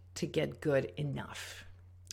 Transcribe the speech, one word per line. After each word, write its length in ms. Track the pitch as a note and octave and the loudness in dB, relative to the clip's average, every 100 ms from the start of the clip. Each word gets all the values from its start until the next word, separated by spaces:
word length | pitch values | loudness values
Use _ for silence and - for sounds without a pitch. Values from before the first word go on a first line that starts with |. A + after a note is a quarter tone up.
| - - | -10 -4
to 100 | D#3 | 0
get 360 | D#3 C#3+ - | 2 0 2
good 240 | D#3 C3+ C3 - | 6 6 6 0
enough? 680 | D3 C3+ F2+ - - - - - - - - | 0 0 -4 -8 -10 -10 -12 -16 -18 -18 -14